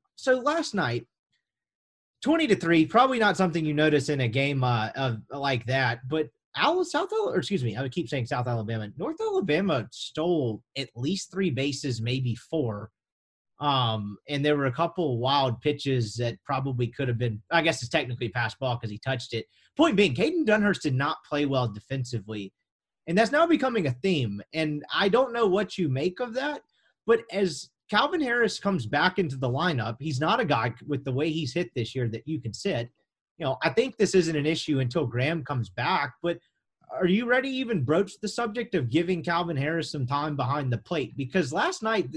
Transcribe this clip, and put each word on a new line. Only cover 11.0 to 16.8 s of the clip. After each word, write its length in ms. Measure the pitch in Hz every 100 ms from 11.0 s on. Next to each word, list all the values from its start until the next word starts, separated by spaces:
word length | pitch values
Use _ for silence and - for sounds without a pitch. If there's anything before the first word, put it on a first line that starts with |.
| 135 190 -
three 180 | 180 190
bases, 500 | 123 139 135 143 110
maybe 340 | 113 131 123 113
four. 560 | - 160 123 104 101 _ _ _ _ _ _ -
Um, 580 | 147 135 117 110 104 101 -
and 160 | 143
there 140 | 147 147
were 80 | 139
a 60 |
couple 460 | 123 165 175 160 120
wild 420 | 127 143 135 117
pitches 540 | 151 147 139 131 110 113
that 200 | 120 -
probably 440 | - 135 135 123